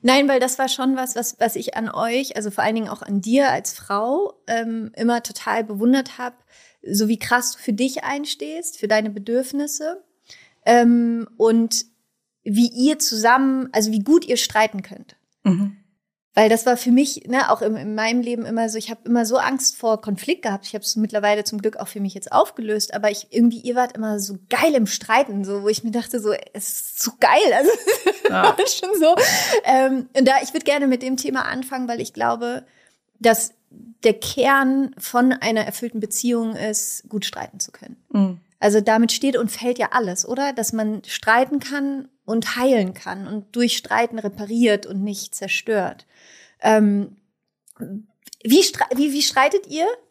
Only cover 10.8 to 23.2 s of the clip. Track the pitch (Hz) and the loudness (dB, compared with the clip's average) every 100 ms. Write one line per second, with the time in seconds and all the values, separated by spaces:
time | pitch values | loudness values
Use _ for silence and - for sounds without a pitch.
10.8 | 240 240 233 233 226 - 220 226 226 - | 6 4 2 -2 -6 2 4 4 2 -2
11.8 | - _ _ _ _ _ - 208 240 240 | -6 _ _ _ _ _ -2 2 2 2
12.8 | 269 302 - 220 233 254 269 262 254 214 | 0 2 -4 0 4 4 2 0 -2 -2
13.8 | 214 220 202 339 - 240 - 214 220 196 | 0 0 4 4 4 -2 0 2 2 -2
14.8 | - 202 - _ _ _ 202 180 202 - | -12 -20 -20 _ _ _ 0 2 -2 -6
15.8 | _ _ _ _ _ - 220 226 254 240 | _ _ _ _ _ 4 4 4 2 0
16.8 | 247 247 277 - - 254 - 214 214 214 | 4 4 2 -4 -4 -2 0 0 0 -4
17.8 | 196 214 220 240 240 233 226 226 226 220 | -6 -4 -2 -2 -2 -6 -4 -2 -2 -4
18.8 | 220 226 - 240 220 254 - 262 - - | -10 -12 0 0 2 0 0 -2 -4 -2
19.8 | 226 220 220 196 - 359 233 196 - 208 | -2 -2 -2 -6 -4 -4 -2 -6 -8 -8
20.8 | - 220 214 214 208 208 208 214 214 - | -6 -2 -2 0 0 0 -2 -4 -4 -6
21.8 | 196 214 196 196 - - 415 - 220 214 | -12 -6 -8 -8 -2 0 0 -2 -4 -4
22.8 | - 208 214 208 | -4 -2 -2 -4